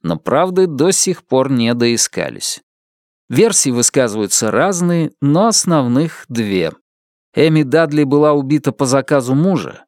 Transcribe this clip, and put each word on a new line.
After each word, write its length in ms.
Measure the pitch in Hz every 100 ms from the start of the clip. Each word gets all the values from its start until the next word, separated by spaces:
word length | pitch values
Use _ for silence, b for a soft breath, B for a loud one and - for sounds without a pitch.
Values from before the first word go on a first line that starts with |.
но 160 | 82 82
правды 480 | - 131 185 180 185
до 240 | 135 170
сих 340 | 180 - 170
пор 260 | _ 131 131
не 220 | 131 117
доискались. 840 | 120 120 117 - - 73 55 - - _ _ _ _ _ _ _
Версии 420 | 127 - 196 139
высказываются 800 | 120 117 143 123 107 101 - 110
разные, 640 | 107 175 180 175 170 160 _
но 260 | 143 156 226
основных 800 | - - 160 123 123 160 - -
две. 440 | 117 104 95 80 - _ _ _ _ _
Эми 280 | - 156 156
Дадли 420 | 139 151 160 151
была 280 | 143 147 151
убита 380 | 147 135 147 143
по 160 | - 135
заказу 480 | 135 131 143 123
мужа 500 | 135 185 165 76 -